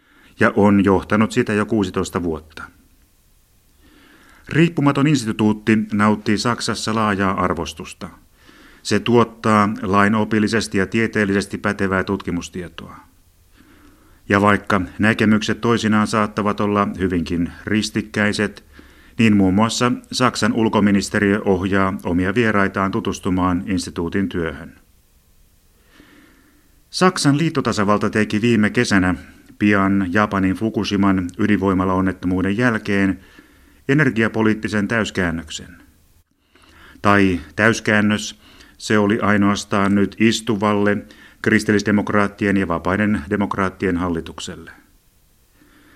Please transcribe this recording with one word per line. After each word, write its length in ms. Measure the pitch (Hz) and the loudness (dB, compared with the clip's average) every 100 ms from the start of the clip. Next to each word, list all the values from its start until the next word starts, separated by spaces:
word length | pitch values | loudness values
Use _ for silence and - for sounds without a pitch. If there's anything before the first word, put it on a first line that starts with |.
| _ _ _ - | _ _ _ 0
ja 140 | 110 110 | 0 4
on 300 | 101 101 98 | 4 6 4
johtanut 460 | 92 - 104 110 | 2 2 0 0
sitä 220 | 123 120 | 0 0
jo 120 | 104 104 | 0 0
kuusitoista 580 | 113 95 - - 95 | 0 -2 -2 -4 -4
vuotta. 400 | 85 78 - - - _ _ _ _ _ _ _ _ _ _ _ _ _ _ _ _ - - | -4 -6 -10 -18 -20 _ _ _ _ _ _ _ _ _ _ _ _ _ _ _ _ -20 -4
Riippumaton 580 | 147 170 170 143 139 139 | 2 2 2 0 2 2
instituutti 720 | 139 110 110 107 104 - 110 107 | 2 -2 0 0 2 2 0 0
nauttii 440 | 104 107 104 107 101 | 0 0 0 -2 -2
Saksassa 580 | 123 117 - 104 - 110 | -2 -4 -6 -6 -4 -2
laajaa 480 | 107 98 95 95 | -2 0 -2 0
arvostusta. 640 | 90 85 76 - - - 90 - _ _ - - - - | -2 -2 -8 -12 -16 -16 -18 -18 _ _ -20 -20 -20 -16
Se 160 | - 104 | -4 -2
tuottaa 720 | 120 117 113 - 113 107 101 110 | 2 2 2 -2 0 2 2 -2
lainopillisesti 960 | 101 101 101 110 107 110 104 110 - 101 | -2 2 2 2 0 0 0 0 -2 -2
ja 80 | 95 | -2
tieteellisesti 720 | 113 113 107 101 98 92 92 | 0 -2 0 0 0 -2 -4
pätevää 460 | 107 101 98 95 | -4 -2 -2 -2
tutkimustietoa. 920 | 90 98 - 85 85 92 85 - 95 - - _ _ _ _ _ _ - - - _ - - | -2 -4 -4 -8 -8 -12 -14 -16 -20 -20 -20 _ _ _ _ _ _ -20 -20 -20 _ -12 0
Ja 120 | 101 | 2
vaikka 400 | 104 98 - 101 87 - | 4 2 0 -2 -2 -2
näkemykset 640 | 107 113 107 107 110 104 | 0 2 2 2 0 -2
toisinaan 460 | 117 113 107 107 104 | 0 0 2 0 0
saattavat 520 | 110 104 110 104 101 | 0 -2 -2 -4 -2
olla 280 | 104 104 101 98 | 0 0 -2 -2
hyvinkin 520 | 92 90 80 87 85 - - | -2 -2 -2 -2 -4 -6 -4
ristikkäiset, 960 | 107 104 113 104 107 104 101 101 - - - - - - - | -2 -2 -4 -4 -2 -2 0 -4 -6 -20 -20 -20 -20 -10 0
niin 180 | 113 101 | 4 4
muun 160 | 95 | 4
muassa 380 | 95 113 - 123 123 - | 2 2 0 0 -2 -6
Saksan 420 | 127 123 - 107 | -2 -2 0 -2
ulkoministeriö 880 | 120 110 107 101 101 92 107 101 104 - | 2 2 2 2 2 0 0 2 2 2
ohjaa 480 | 90 95 98 95 101 | 0 0 0 0 -2
omia 320 | - 87 92 104 | -2 -2 0 0
vieraitaan 560 | 113 101 98 101 95 | 0 2 0 0 -2
tutustumaan 720 | 110 98 90 101 92 90 90 101 | -2 -4 -6 -4 0 0 -2 -2
instituutin 640 | 92 92 90 85 98 92 | -6 -6 -6 -4 -2 -2
työhön. 460 | 90 80 73 82 - _ _ _ _ _ _ _ _ _ _ _ _ - - _ _ _ _ _ _ _ | -4 -6 -6 -14 -20 _ _ _ _ _ _ _ _ _ _ _ _ -20 -20 _ _ _ _ _ _ _
Saksan 480 | - 185 180 147 143 | 0 0 2 0 2
liittotasavalta 720 | 160 135 123 101 101 104 104 | 0 -2 -2 0 0 0 0
teki 320 | 107 107 107 | -2 -2 0
viime 280 | 120 113 104 | 2 2 2
kesänä, 460 | 113 110 98 90 80 - - - - | 0 0 2 2 -2 -8 -20 -20 -2
pian 480 | 104 101 98 98 92 | 2 2 2 0 0
Japanin 420 | 101 104 98 95 90 | 0 0 0 -2 -2
Fukushiman 760 | 110 110 98 101 98 95 87 - | -4 -4 -2 0 2 2 -2 -2
ydinvoimalaonnettomuuden 1200 | 104 101 98 92 95 92 95 90 92 92 95 101 | 0 2 2 2 0 0 0 -2 -2 -2 -2 0
jälkeen, 600 | 123 107 104 101 98 92 - - - _ _ _ - | 0 0 -2 0 0 -2 -8 -20 -20 _ _ _ -2
energiapoliittisen 1000 | 143 139 110 110 113 110 107 107 104 98 | 2 2 0 0 2 0 0 -2 -2 -2
täyskäännöksen. 920 | 117 98 - 87 82 80 - - - - _ _ _ _ _ _ _ _ - - - | -2 -2 -2 -4 -4 -8 -14 -16 -20 -20 _ _ _ _ _ _ _ _ -20 -20 -4
Tai 380 | 104 101 98 87 - - | 2 4 4 2 -4 0
täyskäännös, 840 | 110 110 - 107 104 104 - - - - - - | 2 2 2 2 2 0 -4 -14 -20 -20 -20 -10
se 200 | - 107 | 0 2
oli 220 | 101 117 | 2 2
ainoastaan 760 | 98 104 101 101 - 104 98 101 | 0 2 2 0 -2 -2 2 2
nyt 200 | 98 - | 0 2
istuvalle 800 | 113 110 110 101 104 101 101 104 - - - _ | 2 2 -2 -2 0 0 0 -2 -6 -20 -20 _
kristillisdemokraattien 1160 | - 107 107 104 104 104 98 104 98 - 101 98 | 2 2 4 0 2 0 0 0 0 -2 0 0
ja 100 | 90 | 0
vapaiden 540 | 82 90 98 104 107 76 | -2 -2 0 0 -2 -2
demokraattien 680 | 104 98 98 95 - 95 87 | -4 -2 -2 -4 -2 -4 -2
hallitukselle. 760 | 90 82 73 73 - 80 82 - _ _ _ _ _ _ _ _ _ _ _ | -2 -4 -8 -12 -14 -14 -18 -20 _ _ _ _ _ _ _ _ _ _ _